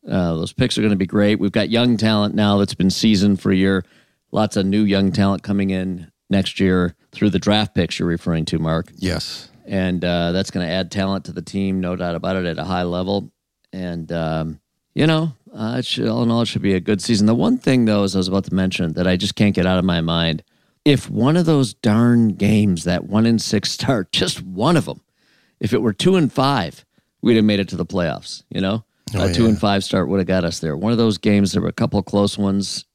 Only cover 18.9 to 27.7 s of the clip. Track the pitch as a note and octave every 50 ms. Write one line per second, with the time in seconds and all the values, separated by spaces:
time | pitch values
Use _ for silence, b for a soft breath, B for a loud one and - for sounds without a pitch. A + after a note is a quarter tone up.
18.9 | D#2 - F2+ F#2 F#2 F2+ F#2 G2+ - - G#2+ G#2 F2+ F#2+ F2 F#2 F#2 F#2 F2+ F#2+
19.9 | F2 E2+ E2 E2 E2 E2+ E2 E2 D#2 D#2 - _ _ _ _ _ _ _ _ D3
20.9 | C#3+ A#2+ - - G2+ G#2 A2+ C3+ D#3 F3+ F3 E3 D#3+ C#3+ C3+ A2 - _ - A#2
21.9 | G#2 A2 A#2 A#2+ A#2+ A#2+ A#2 A2 G2 - G2+ G#2 G#2+ G#2+ G#2 G#2 F2+ E2 D#2+ F2+
22.9 | F2 F2 - - F#2+ G#2+ A2+ A#2 A#2 A2 - - - G#2+ - - - - - A2+
23.9 | C3+ A2+ F#2 _ - - F#2 F2 - - - F#2 F#2 F#2 A2 D#3 F3+ D#3+ F#2 D2
24.9 | C2 - _ _ _ _ _ _ _ _ _ _ _ _ - G#2 A#2 - - A#2
25.9 | G2+ _ - F3+ F#3+ F#3 D#3+ A#2+ - - C3 C3+ C#3+ B2 F2+ D#2 - - _ _
26.9 | _ _ _ _ _ _ - A2 A#2+ A2+ G#2+ G#2+ G#2 G2 G2 E2+